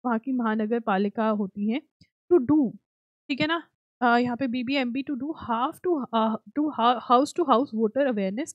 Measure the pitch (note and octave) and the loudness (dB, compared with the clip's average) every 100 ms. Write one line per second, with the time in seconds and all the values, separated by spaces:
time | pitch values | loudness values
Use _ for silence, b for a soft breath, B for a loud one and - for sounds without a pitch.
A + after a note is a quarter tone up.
0 | B3 A3+ C4+ B3+ A3+ A3 G#3+ A#3 A3+ F#3+ | -2 -4 -2 -4 -2 -2 -2 -2 0 0
1 | G#3 A3+ A3 G#3+ G3 G#3 G#3 B3 _ _ | 0 -2 -2 -2 -4 -4 -4 -4 _ _
2 | b _ _ F4 A#3+ D#4 A#3+ - _ _ | b _ _ 2 4 2 2 -4 _ _
3 | _ _ - C4+ D4+ E4 - _ _ _ | _ _ -8 -2 0 -2 -6 _ _ _
4 | B3 A#3+ B3 A#3 C4+ B3 A#3+ C#4 B3 A#3+ | 2 4 2 -2 -4 -4 -2 -2 -2 -4
5 | C4+ C4+ C#4+ D#4+ - A3+ C4+ - F#4 D#4+ | -6 -6 -6 -8 -4 -2 -2 -4 -2 -2
6 | A#3+ A3+ A3 A3 - - D4+ C4 A3+ A#3+ | 0 0 0 -2 -6 -4 -4 2 2 2
7 | - B3 D4 - D4 A#3 C#4 A3 A3 C4 | 4 4 4 0 2 2 2 -2 -2 0
8 | C#4 G#3 F#3+ G#3 E4 | 0 0 -2 -4 -8